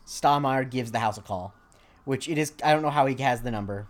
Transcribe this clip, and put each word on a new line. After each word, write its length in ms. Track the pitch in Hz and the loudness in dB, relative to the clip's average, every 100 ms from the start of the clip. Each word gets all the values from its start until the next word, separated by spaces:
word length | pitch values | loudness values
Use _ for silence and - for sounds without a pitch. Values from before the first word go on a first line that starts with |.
Stahmeyer 640 | - - 143 143 139 135 131 | -16 0 2 4 2 0 0
gives 220 | 127 117 | -4 -4
the 80 | 110 | -2
house 180 | 113 101 | -2 -2
a 60 | |
call, 320 | - 95 95 - _ _ _ _ | -6 -6 -6 -14 _ _ _ _
which 240 | - 131 - | -4 -4 -2
it 80 | 156 | -2
is, 160 | 147 - | -2 0
I 80 | 151 | 2
don't 100 | 151 | 2
know 80 | 151 | 2
how 160 | 147 139 | 2 2
he 80 | 127 | 2
has 200 | 135 123 | 0 0
the 80 | 120 | -2
number, 340 | 110 101 101 | -4 -4 -6